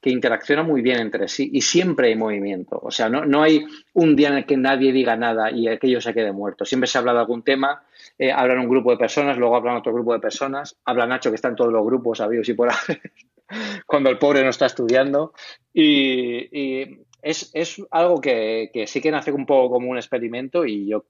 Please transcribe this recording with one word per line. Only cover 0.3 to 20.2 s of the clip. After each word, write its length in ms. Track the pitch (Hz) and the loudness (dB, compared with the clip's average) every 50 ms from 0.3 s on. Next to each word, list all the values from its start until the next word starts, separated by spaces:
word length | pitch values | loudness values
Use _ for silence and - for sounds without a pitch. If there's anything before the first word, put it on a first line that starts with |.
| 113 110 - - 143 147 160 | 0 -2 0 0 0 0 2
muy 180 | 160 151 131 | 0 0 0
bien 180 | 117 127 127 120 | 2 0 0 0
entre 300 | 113 107 - 101 98 95 | -2 -4 -4 -4 -6 -4
sí 220 | - - 139 - 139 | -4 -4 -4 -2 -2
y 80 | 139 | -2
siempre 480 | 123 - - 170 180 180 160 - 131 120 | -2 2 0 2 2 2 0 2 2 2
hay 80 | 113 | 2
movimiento. 640 | 110 110 110 104 101 98 101 98 92 92 _ - - - | 0 -2 -2 -4 -4 -4 -6 -6 -8 -8 _ -10 -10 -8
O 80 | - | -8
sea, 200 | - - 117 113 | -6 -4 -2 -2
no, 160 | 120 143 156 | -2 -2 0
no 160 | 151 139 147 151 | 2 2 4 6
hay 240 | 160 156 147 147 - - - _ _ _ | 6 4 4 2 -2 -16 -20 _ _ _
un 240 | - 170 160 151 | 2 4 6 6
día 120 | 131 147 143 | 6 4 4
en 80 | 143 | 2
el 100 | 139 - | 0 0
que 100 | - 147 | 0 0
nadie 360 | 131 127 135 139 131 131 135 127 | 2 2 2 2 4 4 4 4
diga 220 | 135 131 117 113 | 4 2 2 0
nada 360 | 110 117 117 113 110 110 110 | 0 0 0 0 0 0 -2
y 180 | 113 123 113 117 | 0 -2 -2 -2
aquello 320 | 113 104 - 131 127 120 | -2 0 0 0 0 0
se 140 | 110 117 104 | -2 -2 -2
quede 180 | 113 110 104 98 | -2 -2 -2 -4
muerto. 320 | 98 101 104 95 _ 101 | -4 -6 -8 -6 _ -6
Siempre 220 | - - 131 127 | -4 -2 -2 -2
se 100 | 123 - | 0 0
habla 160 | - 120 123 120 | 0 0 2 2
de 60 | 120 | 2
algún 240 | 117 107 120 117 - | 0 0 -2 -4 0
tema, 400 | - 135 135 135 139 143 - _ _ _ _ - - _ _ | 0 0 0 0 -2 -4 -6 _ _ _ _ -20 -20 _ _
eh, 140 | 131 131 135 | -2 -2 0
hablan 280 | 139 127 127 127 127 | 2 2 2 2 0
un 80 | 127 117 | 0 2
grupo 200 | 127 135 113 123 123 | 2 2 4 2 2
de 40 | |
personas, 400 | 110 120 110 - 151 147 143 135 | 2 0 -2 0 0 0 0 0
luego 200 | 123 123 120 120 | 0 2 2 2
hablan 200 | 120 113 120 123 | 2 0 0 -4
otro 160 | 117 - 127 113 | -2 -4 -4 -4
grupo 220 | 120 120 117 117 | -2 -2 -2 -2
de 60 | 110 | -2
personas, 580 | 101 110 104 - 143 135 135 139 147 - - _ _ | -2 -6 -6 -4 -6 -6 -6 -8 -10 -12 -18 _ _
habla 200 | - 123 123 120 | -2 0 0 0
Nacho, 220 | 117 127 123 - 131 | 0 -2 -2 -2 -2
que 80 | 110 | -4
está 120 | 107 - 127 | -2 -4 -4
en 80 | 117 | 0
todos 140 | 107 123 117 | 0 0 2
los 140 | 113 113 104 | 2 2 2
grupos, 380 | 113 127 127 120 120 113 - 113 | 2 0 0 0 -2 -4 -2 -2
habidos 260 | 104 117 117 107 123 | -2 -2 -2 -2 -2
y 60 | 117 | 0
por 160 | 104 120 120 | 0 0 0
haber, 420 | 117 - - - - - _ - _ _ _ _ _ _ _ _ | 0 -2 -4 -6 -8 -8 _ -20 _ _ _ _ _ _ _ _
<laughs> 360 | 196 220 220 208 208 190 - | -14 -12 -10 -10 -12 -14 -6
cuando 220 | _ - 147 139 135 | _ 0 2 2 2
el 80 | 127 | 2
pobre 260 | - 147 143 147 139 135 | 4 2 4 4 4 2
no 60 | 131 | 2
está 160 | 117 - 143 | 2 2 0
estudiando. 680 | 127 - - 123 113 123 127 135 139 139 143 156 160 _ - - - - _ _ _ _ | 0 0 -2 -2 2 2 2 2 2 0 -2 -2 -2 _ -20 -20 -20 -20 _ _ _ _
Y, 720 | 165 156 151 147 143 139 135 131 127 123 120 120 117 - - - 147 | 4 4 6 6 4 4 2 0 0 -2 -2 -4 -6 -8 -10 -8 -6
y... 400 | 139 135 131 131 135 - - - _ _ _ _ | -6 -4 -4 -6 -6 -10 -14 -20 _ _ _ _
Es, 300 | - 147 160 - - - _ | -6 -6 -6 -6 -8 -10 _
es 300 | 151 170 170 - - 202 - | -6 -6 -6 -6 -14 -14 -4
algo 320 | - 165 170 175 175 151 135 | 0 2 4 4 2 2 2
que, 480 | 147 127 113 110 107 110 113 113 104 _ | 0 0 0 0 -2 -2 -4 -6 -6 _
que 140 | 123 107 | -8 -8
sí 160 | 104 - 143 123 | -4 -6 -2 -2
que 80 | 156 | -2
nace 200 | 151 147 143 - 139 | -2 -2 -4 -4 -4
un 120 | 143 135 | -4 0
poco 300 | - 143 135 127 123 123 | 2 4 4 4 4 2
como 160 | 123 123 127 | -2 -2 -2
un 80 | 127 123 | -6 -6
experimento 680 | 113 - - 123 | -6 -4 -6 -4